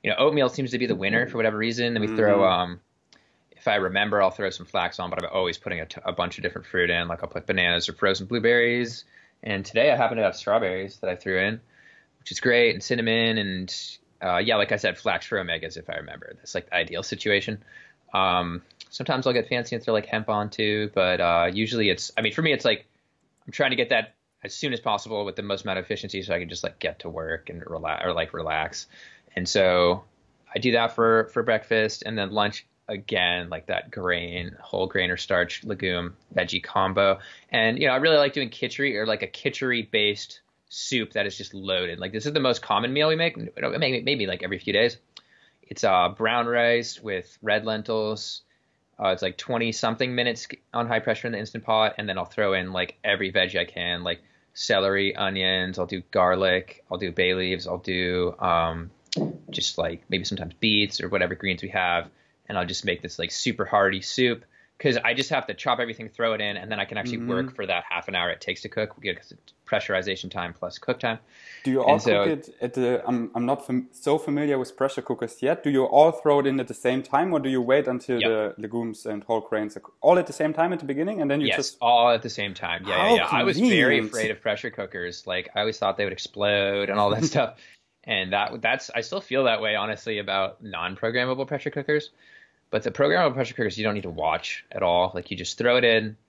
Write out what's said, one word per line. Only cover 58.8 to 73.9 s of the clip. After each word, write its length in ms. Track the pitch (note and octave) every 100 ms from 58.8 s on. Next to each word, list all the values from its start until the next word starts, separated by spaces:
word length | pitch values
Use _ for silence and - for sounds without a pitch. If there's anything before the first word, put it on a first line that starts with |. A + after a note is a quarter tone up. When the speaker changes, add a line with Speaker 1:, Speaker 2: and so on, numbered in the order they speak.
| E2+ _ _ - - - -
Speaker 1:
just, 280 | - - -
like, 240 | E2 E2+ _
maybe 160 | F#2
sometimes 300 | F2+ G2 F2
beets 460 | - A2 G#2 G2+ -
or 80 | F#2
whatever 260 | G2 F2+
greens 280 | F#2 G2 F2
we 60 | F#2
have, 420 | G2 F2+ F2 E2+ _ _ _ -
and 100 | G2
I'll 80 | F2+
just 180 | F#2
make 160 | - F2
this, 180 | F2 -
like, 120 | E2+
super 340 | - B2+ G#2+
hearty 360 | G2+ G#2 G2 F#2+
soup. 440 | - - B2+ A#2 - _ _ _
'Cause 180 | C#3+ A#2
I 160 | A2+
just 160 | B2 -
have 180 | C#3+ -
to 60 |
chop 260 | - C#3+ A#2+
everything, 280 | A#2+ A2 A2
throw 260 | - A#2
it 60 | G#2+
in, 160 | G#2 G2+
and 140 | G2
then 80 | G#2
I 60 |
can 140 | G2 G#2
actually 200 | B2 A#2
Speaker 2:
Mm-hmm. 120 | A#2
Speaker 1:
work 260 | - - -
for 100 | G2
that 160 | F2 -
half 160 | F2 F#2
an 80 |
hour 160 | F#2 F2
it 100 | -
takes 200 | - F#2
to 60 | -
cook, 260 | - G#2+ -
because 320 | G#2 E2+ -
it's 200 | - - _ -
pressurization 640 | G#2+ - F#2+ F#2 F#2 F#2
time 220 | F#2 F2
plus 240 | - F2 -
cook 220 | - A#2+
time. 180 | A#2+ A2+ _ - - -
Speaker 2:
Do 80 | C#3
you 80 | C3
Speaker 1:
And 100 | B2
Speaker 2:
all 80 | D3
Speaker 1:
so 260 | A#2+ G2+ G2+
Speaker 2:
cook 220 | D3 -
it 60 | -
at 140 | A#2+
the, 280 | C3 B2 B2
I'm, 280 | - B2 A#2
I'm 100 | A#2
not 220 | A#2+ C#3+ -
fam-, 220 | B2+ B2+